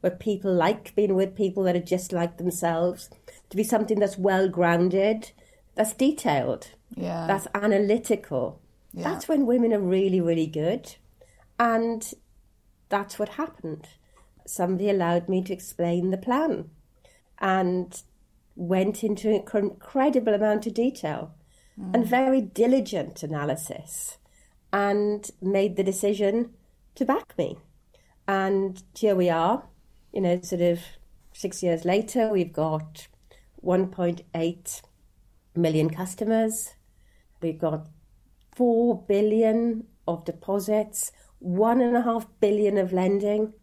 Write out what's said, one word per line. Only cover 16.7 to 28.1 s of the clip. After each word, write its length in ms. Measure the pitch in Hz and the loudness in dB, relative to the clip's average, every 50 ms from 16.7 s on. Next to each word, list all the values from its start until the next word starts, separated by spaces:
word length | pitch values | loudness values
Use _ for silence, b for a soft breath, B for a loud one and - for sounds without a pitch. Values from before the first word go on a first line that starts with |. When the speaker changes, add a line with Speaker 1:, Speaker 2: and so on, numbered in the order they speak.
| - - _ _ _ b b b b b b _ _ - | -18 -20 _ _ _ b b b b b b _ _ -4
Speaker 1:
and 640 | - 190 185 190 185 180 180 180 180 175 - - - _ _ _ _ _ _ _ _ _ _ | 0 0 2 2 2 0 0 -2 -4 -6 -10 -18 -20 _ _ _ _ _ _ _ _ _ _
went 480 | - 175 170 185 185 190 196 208 - - | -10 -2 0 2 2 2 0 0 -2 -2
into 260 | 214 208 190 - 214 | -2 -2 0 0 0
an 140 | 214 196 - - - | 0 0 0 -2 -2
incredible 800 | 208 202 202 - - - - - 262 262 294 254 262 226 220 208 | 0 0 0 -4 -8 -20 -4 0 2 2 4 2 2 2 2 2
amount 320 | 202 214 214 208 214 214 | 2 2 2 2 0 -2
of 60 | 233 190 | -4 -2
detail 580 | 220 233 262 262 - - 156 147 - - 156 - B B B B B B B B B | 0 0 0 0 -2 -8 -6 -6 -6 -8 -12 -14 B B B B B B B B B
Speaker 2:
Mm. 140 | 196 185 185 | -10 -2 0
Speaker 1:
and 140 | 247 233 | 0 2
very 340 | 220 240 247 262 262 262 269 | 4 2 4 4 4 4 2
diligent 800 | 214 185 - - 233 240 254 269 202 - - 175 135 147 - - | 2 -2 0 2 4 4 6 4 2 0 -4 -4 -6 -6 -8 -10
analysis 960 | - 147 156 147 147 147 135 151 - - - - - - - - - - - _ b b b b b b b b _ _ - | -8 -6 -4 -2 -2 -2 -2 -4 -4 -10 -12 -12 -12 -14 -12 -12 -12 -12 -14 _ b b b b b b b b _ _ -2
and 560 | 202 202 202 202 208 208 208 208 208 208 - - _ | 0 2 2 2 2 2 0 -2 -4 -6 -14 -14 _
made 340 | - 185 196 196 196 202 - | -4 0 2 2 0 0 0
the 80 | - 196 | 0 0
decision 720 | 190 190 190 - 202 214 196 208 196 202 233 240 233 - _ _ _ _ _ _ _ _ | 0 0 0 0 0 0 2 2 2 2 0 -2 -4 -8 _ _ _ _ _ _ _ _
to 100 | - 269 | -4 0
back 320 | - 269 453 - _ - | 0 0 0 -2 _ -4
me. 200 | - 156 - 170 - - _ _ _ _ _ b b b b | -4 -4 -4 -4 -12 -16 _ _ _ _ _ b b b b